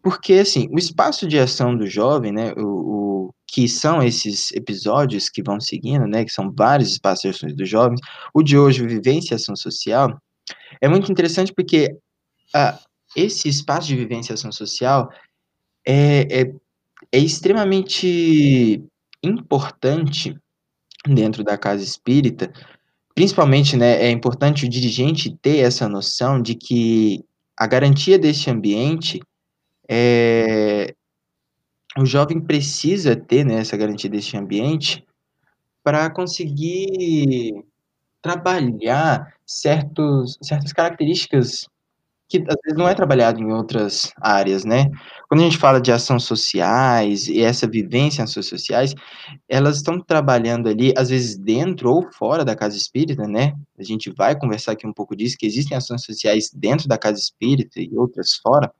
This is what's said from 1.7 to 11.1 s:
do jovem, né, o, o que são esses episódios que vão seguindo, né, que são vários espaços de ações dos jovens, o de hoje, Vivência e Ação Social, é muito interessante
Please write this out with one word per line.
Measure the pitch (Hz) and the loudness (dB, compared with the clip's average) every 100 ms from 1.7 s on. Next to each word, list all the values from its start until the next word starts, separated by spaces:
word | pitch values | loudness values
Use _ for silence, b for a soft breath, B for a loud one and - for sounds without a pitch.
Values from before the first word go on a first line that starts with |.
| 120 | 0
do | 101 | -4
jovem, | 98 120 147 110 | 0 0 0 -2
né, | 104 113 - | -4 -6 -4
o, | 104 98 - 104 101 98 92 | -4 -4 -4 -4 -2 -4 -6
o | - - | -14 -6
que | - 120 | 0 0
são | - 156 165 | 0 0 2
esses | 123 113 107 101 - | 2 0 -6 -6 -6
episódios | - 120 98 104 127 139 104 - | -8 -8 -6 -2 0 0 -2 -6
que | - | -6
vão | 98 104 | -6 -6
seguindo, | 131 - 117 143 107 | -6 -8 -2 -2 0
né, | 110 110 | -2 -4
que | |
são | - 95 | -6 -8
vários | - 110 143 110 | 2 4 4 2
espaços | - 98 92 | -2 -2 -2
de | 95 | -4
ações | 92 80 73 | -6 -10 -8
dos | 92 | -2
jovens, | 110 123 123 B B B | 2 2 0 B B B
o | 147 | 2
de | 151 143 | 4 6
hoje, | 139 127 117 | 6 4 0
Vivência | 113 120 151 - | 0 0 0 -2
e | 110 | -6
Ação | - 98 | -6 -10
Social, | - - - 117 135 143 _ _ - B B B | -10 -8 -2 2 0 -2 _ _ -20 B B B
é | 139 | 2
muito | 185 | 2
interessante | 196 | 2